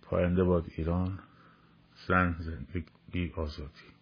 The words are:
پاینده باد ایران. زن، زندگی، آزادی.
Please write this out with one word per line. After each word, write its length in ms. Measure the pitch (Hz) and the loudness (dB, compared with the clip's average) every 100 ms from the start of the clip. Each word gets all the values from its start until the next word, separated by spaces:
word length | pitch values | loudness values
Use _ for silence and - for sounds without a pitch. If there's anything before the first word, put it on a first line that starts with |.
پاینده 420 | - 90 90 90 | -2 0 2 4
باد 220 | 90 87 82 - | 4 4 0 -4
ایران. 440 | 80 87 90 95 - - - - - - _ - - | -2 0 -2 -4 -12 -20 -20 -20 -20 -20 _ -20 2
زن، 280 | 90 90 82 | 4 4 0
زندگی، 920 | 80 80 64 90 78 _ - 82 87 80 | -6 -8 -8 -8 -10 _ -8 -4 -4 -2
آزادی. 580 | 78 73 71 - - - | -6 -6 -12 -14 -20 -20